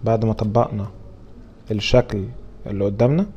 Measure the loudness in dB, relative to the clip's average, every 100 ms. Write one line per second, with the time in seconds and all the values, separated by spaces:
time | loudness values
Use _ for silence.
0 | 2 2 2 0 2 2 0 -2 -8 -12
1 | -18 -20 -20 -20 -20 -20 -6 -4 4 4
2 | 4 -4 -6 -10 -16 -14 -8 -2 -2 2
3 | 4 4 0